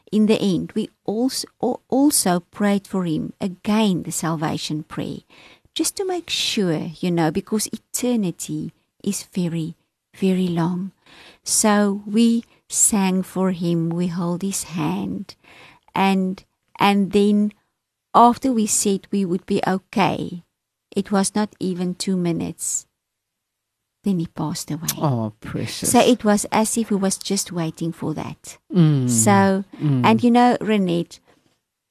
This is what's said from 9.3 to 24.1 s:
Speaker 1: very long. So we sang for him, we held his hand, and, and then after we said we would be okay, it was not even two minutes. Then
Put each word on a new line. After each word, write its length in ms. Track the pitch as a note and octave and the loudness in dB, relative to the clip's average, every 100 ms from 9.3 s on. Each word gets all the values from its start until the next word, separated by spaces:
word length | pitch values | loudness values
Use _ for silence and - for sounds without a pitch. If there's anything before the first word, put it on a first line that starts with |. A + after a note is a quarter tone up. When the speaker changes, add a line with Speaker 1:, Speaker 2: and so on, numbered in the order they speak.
| G3 E3+ E3 D#3+ - _ _ _ | -4 -4 -4 -6 -10 _ _ _
Speaker 1:
very 320 | - F#3+ F#3 F3+ | -2 0 2 0
long. 440 | E3+ E3 F3+ F#3+ - _ - - - | 0 -2 -2 -6 -12 _ -20 -20 -14
So 600 | - - A3 G#3 G#3 G3+ G#3 | -4 0 4 4 2 0 -2
we 380 | G#3+ A#3 A#3 - _ - | 2 4 2 -4 _ -8
sang 540 | - - G#3 F#3+ F#3 | -2 0 2 2 0
for 280 | F#3 - F#3+ | -2 -2 0
him, 360 | F3 F3 E3+ E3 | 0 0 0 0
we 200 | E3+ F3 | -2 -2
held 340 | E3+ F3 F3 | -2 -4 -2
his 220 | G3 F#3+ | -4 -6
hand, 720 | - E3+ D#3 F#3+ G3 F#3+ G3 - _ - - - _ | -6 -6 -4 -4 -6 -8 -10 -18 _ -20 -20 -20 _
and, 500 | - G3 F#3+ F#3 F#3 - _ _ - | 0 2 2 0 -4 -12 _ _ 0
and 340 | G3+ G3+ F#3+ | 2 4 2
then 400 | G#3 G#3 G#3 G#3 - _ _ _ _ _ | 2 4 4 2 -4 _ _ _ _ _
after 380 | - A#3+ A#3 C4+ | 6 6 6 0
we 140 | A3+ G#3 | 0 0
said 420 | - G#3+ G3 - | 0 0 -2 -2
we 140 | G3+ | -2
would 220 | F#3+ F#3 - | -2 -2 -2
be 160 | G3+ - | -2 0
okay, 760 | F#3+ - - F3 - - F3 - _ _ _ _ | -2 -2 0 0 0 -6 -10 -16 _ _ _ _
it 160 | - G3 | -6 -2
was 240 | G3+ G3 | 0 0
not 220 | G#3 G#3+ - | -2 -4 -4
even 380 | F#3 F3 F3+ F3+ | -6 -4 -4 -4
two 200 | - F#3 | -2 0
minutes. 680 | F3 E3 F3 E3+ - - - _ _ _ _ _ _ _ _ _ _ _ | 0 -2 -4 -8 -6 -6 -8 _ _ _ _ _ _ _ _ _ _ _
Then 160 | G3+ | -2